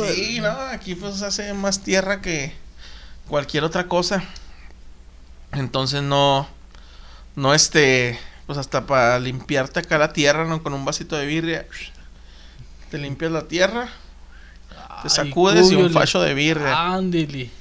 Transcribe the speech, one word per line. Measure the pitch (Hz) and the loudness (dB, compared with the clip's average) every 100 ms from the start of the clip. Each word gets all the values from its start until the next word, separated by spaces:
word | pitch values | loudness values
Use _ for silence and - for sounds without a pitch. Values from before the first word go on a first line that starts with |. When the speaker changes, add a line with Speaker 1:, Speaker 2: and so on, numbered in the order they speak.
| 202 | 2
Speaker 1:
Sí, | 180 214 233 | -2 -2 -2
no, | 214 | -2
aquí | 262 262 226 196 170 | -4 -6 -8 -8 -8
pues | 202 196 | -8 -6
hace | 202 196 208 | -6 -6 -6
más | 202 196 190 | -4 -2 -2
tierra | - 190 190 202 | 0 0 0 -2
que | 196 160 139 - - - - - - - - | -4 -4 -6 -10 -16 -18 -18 -18 -18 -18 -4
cualquier | 147 135 151 156 | -4 -2 -2 0
otra | 180 180 | -2 0
cosa. | 175 175 196 - - - - - - - - - - - - - | 0 0 -2 -4 -12 -16 -18 -18 -18 -20 -20 -20 -20 -20 -20 -10
Entonces | 143 123 135 131 143 | -6 -4 -2 -2 -2
no, | 139 143 139 135 143 - - - - - - - - 139 | 0 4 4 4 0 -10 -20 -20 -20 -20 -20 -20 -14 0
no, | 135 | 4
este, | 151 - 160 135 127 120 113 - - - | 4 4 4 6 6 2 -4 -12 -14 -10
pues | 143 | -8
hasta | 135 135 120 | -4 -4 2
pa | 135 120 123 | 4 4 4
limpiarte | 127 127 - 143 131 175 | 0 -6 -2 -2 -2 -4
acá | - 160 | 0 2
la | 156 | 2
tierra, | 156 143 151 165 | 4 4 4 0
¿no? | 156 | -2
Con | 151 | -4
un | 139 139 | -4 -4
vasito | 151 165 156 | -6 -4 -4
de | 143 | -2
birria. | 160 165 165 - - - - - - - - - - - - - | -2 -2 -4 -8 -14 -14 -16 -20 -20 -20 -20 -20 -20 -20 -20 -12
Te | 151 | -10
limpias | 143 131 165 | -8 -6 -4
la | 160 156 | -4 -4
tierra, | 165 196 233 247 - - - - - - - - - - - | 0 0 0 -6 -10 -20 -20 -20 -20 -20 -20 -20 -18 -16 -10
te | - | -4
Speaker 2:
Ay, | |
Speaker 1:
sacudes | - 147 139 185 214 185 | -2 -2 2 6 8 8
y | 160 | 8
un | |
Speaker 2:
cúyole. | 180 | 6
Speaker 1:
facho | 160 - 185 | 4 2 2
de | 165 | 2
birria. | 139 151 160 143 151 175 | 2 2 2 0 0 0
Speaker 2:
Ándele. | 185 185 170 147 139 120 - | 0 0 0 -2 -4 -8 -12